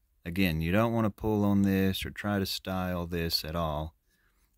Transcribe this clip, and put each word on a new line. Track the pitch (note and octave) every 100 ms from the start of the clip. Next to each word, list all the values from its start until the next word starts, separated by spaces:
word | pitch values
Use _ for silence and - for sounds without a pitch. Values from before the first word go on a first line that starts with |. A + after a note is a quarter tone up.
| _ _
again, | F2 F2 F#2 D#2
you | D#2+
don't | G2+ A#2
wanna | A#2 G#2+
pull | - A2 G#2
on | G2+ G2+
this | G2 F#2+ F#2+ F#2+
or | C#2+
try | - G#2 G2+
to | F#2+
style | - F#2+ F#2 F2+ F2+ E2+
this | E2+ E2 -
at | D2+
all | E2+ D#2+ D2+ E2 - _ _ _ _ _